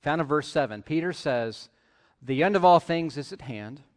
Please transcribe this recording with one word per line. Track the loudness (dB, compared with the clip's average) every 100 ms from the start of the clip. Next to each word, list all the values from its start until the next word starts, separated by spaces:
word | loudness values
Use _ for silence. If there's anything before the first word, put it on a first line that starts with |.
Found | -2 -2
in | 0
verse | -2 0
seven, | -2 -2 -4
Peter | -4 -4 -2
says, | -6 -2 -2 -2 -6 -18 _ _ _ _ _
"The | -6 0
end | 2
of | 6
all | 8 6
things | 6 -2 -2 -6
is | -12
at | -12
hand. | -12 -10 -10 -14 -20